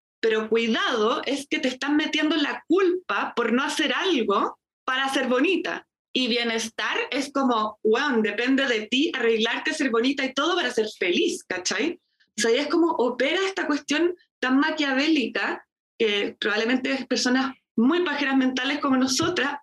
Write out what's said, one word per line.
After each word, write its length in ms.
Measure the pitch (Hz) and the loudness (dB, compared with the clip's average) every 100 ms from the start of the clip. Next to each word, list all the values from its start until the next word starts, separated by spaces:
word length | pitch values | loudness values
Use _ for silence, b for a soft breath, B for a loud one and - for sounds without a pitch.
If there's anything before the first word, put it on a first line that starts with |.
| _ _ | _ _
pero 260 | 226 220 214 | 0 0 0
cuidado 760 | 226 233 262 392 247 214 294 - | 0 2 0 0 0 0 0 -2
es 220 | 285 - | -6 -4
que 100 | 320 | -4
te 80 | 269 | -4
están 300 | 254 277 302 | -4 0 0
metiendo 380 | 302 302 311 320 | 0 0 0 0
la 280 | 285 240 - | 0 -4 0
culpa 640 | 349 381 370 - 208 269 - | 2 4 0 -2 -4 -2 -2
por 160 | 226 | 0
no 120 | 240 | 2
hacer 300 | 302 294 294 | 0 -2 -2
algo 680 | 254 359 302 208 202 370 - _ _ - | 0 0 0 2 0 0 -6 _ _ -6
para 240 | 262 269 | -2 0
ser 180 | 277 254 | 0 0
bonita. 600 | 247 330 349 240 170 - _ _ | 2 2 0 -2 -8 -12 _ _
Y 140 | 254 254 | -4 0
bienestar 680 | 233 233 226 226 - 220 330 466 | 0 0 -2 -4 -6 -4 -4 -4
es 200 | 269 285 | -4 -2
como, 460 | 277 254 233 214 - | 0 2 2 0 -4
weón, 380 | 220 233 294 233 | 0 0 2 2
depende 460 | 208 208 247 269 269 | 0 0 0 2 2
de 200 | 226 214 | -2 0
ti 240 | 254 311 | 0 0
arreglarte, 600 | 262 233 226 226 262 320 | 0 2 2 0 -2 -4
ser 160 | 302 269 | -2 0
bonita 340 | 226 247 269 | 2 2 0
y 100 | 262 | -2
todo 220 | - 311 359 | -2 0 0
para 160 | 262 | 0
ser 160 | 233 214 - | 0 -2 -2
feliz, 460 | 185 - 359 - | -2 2 0 -2
¿cachai? 560 | - 180 - 190 320 349 _ _ _ - | -8 -6 -4 -2 -2 -4 _ _ _ -4
O 40 | |
sea, 100 | 226 | 2
y 60 | 240 | 2
es 100 | 294 | 2
como 240 | 339 330 | 2 2
opera 480 | - 240 - 262 349 392 | 2 0 0 0 0 -2
esta 220 | 381 311 | -2 -2
cuestión 480 | 285 - 294 349 - B _ | -4 -2 0 0 -2 B _
tan 200 | 254 269 | 0 2
maquiavélica 1080 | 311 311 285 262 302 311 226 196 220 359 - _ _ _ | 2 0 0 0 2 2 0 -2 -4 -6 -12 _ _ _
que 380 | 226 202 202 - | 0 0 -2 -4
probablemente 680 | 214 208 226 254 269 262 240 | -2 0 0 0 0 -4 -2
personas 460 | 233 254 254 262 - _ - | -2 0 0 0 -6 _ 0
muy 260 | 240 349 | 2 2
pajeras 340 | 349 285 277 269 | 0 -2 0 2
mentales 420 | 254 254 262 277 | 2 0 -2 -2
como 160 | 285 262 | 0 2
nosotras 600 | 262 - 330 - 269 285 | 2 0 0 0 -2 -4